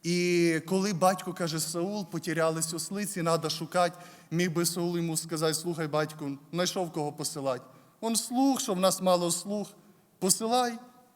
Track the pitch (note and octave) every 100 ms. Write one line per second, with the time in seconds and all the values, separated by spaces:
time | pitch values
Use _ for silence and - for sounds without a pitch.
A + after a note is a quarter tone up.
0 | E3 F3 F3 F3 E3+ D#3+ D#3+ F#3+ G3 F3+
1 | F3+ G3 - F3 E3+ D#3+ D#3+ E3+ F3+ G#3
2 | F#3 E3 D#3+ D#3+ D#3+ D#3+ D#3+ E3 - G3+
3 | G3+ F3+ E3+ E3+ D#3 - D#3+ F3+ F3 E3+
4 | - - - D#3+ F3+ E3 E3+ F3+ F3 F3
5 | E3+ D#3+ E3 E3 D#3+ D#3 E3+ E3 D#3+ D3+
6 | D#3 D#3 D3 C#3 - E3 F3+ G3 F3 D#3+
7 | D3 D3+ C#3+ D3+ C3+ B2 - - - _
8 | A3+ A3+ - B3 C4+ B3+ - F#3 F#3+ F3+
9 | F#3 F3+ F3 E3+ G3+ G#3 G3 - - _
10 | _ _ F#3+ G3 A3+ B3 B3 A3+ - -
11 | -